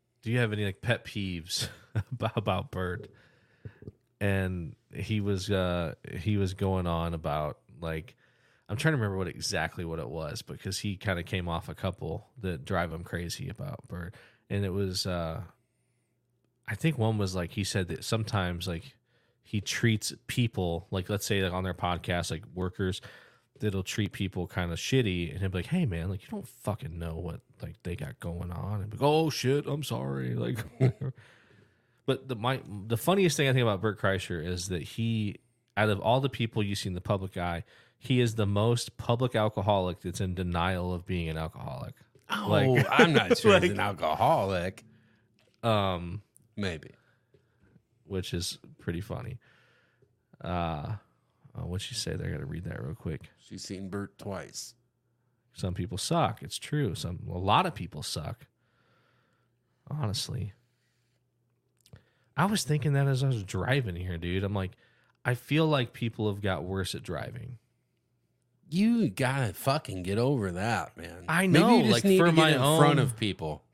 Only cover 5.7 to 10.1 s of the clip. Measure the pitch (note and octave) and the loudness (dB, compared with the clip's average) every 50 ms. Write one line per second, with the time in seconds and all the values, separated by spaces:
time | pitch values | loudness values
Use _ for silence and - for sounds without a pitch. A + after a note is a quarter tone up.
5.7 | F2 F2 E2+ D#2 - - - - - - - G#2+ G#2 G2 G2 F2+ F#2+ - G2+ F#2+ | 0 -2 -2 -4 -6 -10 -12 -10 -10 -4 -2 0 2 2 2 0 0 -2 0 0
6.7 | F#2+ F#2 F2 F2 E2+ E2 E2+ E2+ E2 D#2+ D2+ D2+ D2 D2+ D2+ D2 - - _ - | 0 0 0 0 0 0 -2 -2 -4 -4 -4 -2 -2 -2 -2 -4 -6 -10 _ -20
7.7 | - - E2+ D#2+ D#2+ D#2+ - - - _ _ _ _ _ _ _ _ _ _ - | -14 -10 -6 -6 -6 -6 -8 -12 -20 _ _ _ _ _ _ _ _ _ _ -8
8.7 | G#2 - - D#3+ D#3 B2+ A2 G2+ F#2+ F#2+ F#2 E2 - - D#2 - - E2+ D#2+ - | -6 0 2 2 2 2 0 0 0 -2 -4 -4 -6 -6 -6 -2 -2 0 -2 -2
9.7 | - F#2 E2+ E2 E2 E2 C2 A#1+ | -4 -6 -6 -6 -6 -6 -6 -6